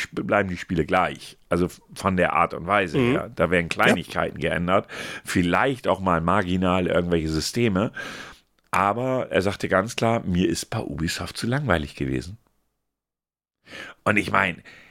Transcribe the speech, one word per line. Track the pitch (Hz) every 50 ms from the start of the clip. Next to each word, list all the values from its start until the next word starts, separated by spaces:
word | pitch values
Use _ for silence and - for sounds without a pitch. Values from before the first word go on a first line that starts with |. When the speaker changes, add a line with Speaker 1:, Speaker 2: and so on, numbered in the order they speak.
| - - -
Speaker 1:
bleiben | - - - 107 104 101 95
die | 90 87
Spiele | - - 92 82 78
gleich. | - 90 92 87 80 71 69 - - - - _ -
Also | - 87 90 85 - - - _ -
von | - - 95 95 90
der | 87 78 -
Art | 78 85 82 -
und | 73 80 87
Weise | 101 104 98 85 73 147
Speaker 2:
Mhm. | 127 120
Speaker 1:
her. | 131 82 80 107 117
Da | - 85 82
werden | 90 87 85 82
Kleinigkeiten | - - 107 123 117 92 - - - 87 82 - - -
Speaker 2:
Ja. | 71 82
Speaker 1:
geändert. | 80 82 87 87 92 104 110 - - - - - - - -
Vielleicht | - - - 87 87 87 92 117 139 135 123 - 95
auch | 95 90
mal | 95 92 87 82
marginal | 82 85 92 104 98 90 90 92 92 92 90 92 90 85
irgendwelche | - 90 87 87 87 85 78 78
Systeme. | 78 78 76 - - 117 120 117 95 90 107 131 - - - - - - - - - - _ _ _ _ _ _
Aber | - 90 95 101 104 117 127 131 131 131 101 -
er | - 90
sagte | 90 101 95 - - 85
ganz | 92 95 95 117 -
klar, | - 120 117 117 117 -
mir | 95 90 87 92 85
ist | - - - -
bei | - 113
Ubisoft | - - 73 73 78 85 - - 90 90 - -
zu | - 110
langweilig | 123 143 151 123 87 82 76 71 -
gewesen. | - 71 67 65 64 64 85 104 - _ _ _ _ _ _ _ _ _ _ _ _ _ _ _ _ _ _ _ _ _ _ _ _ _ - - - - - - _ -
Und | - 107 104
ich | 95 -
meine, | 101 95 98 92 80 - - - - - - -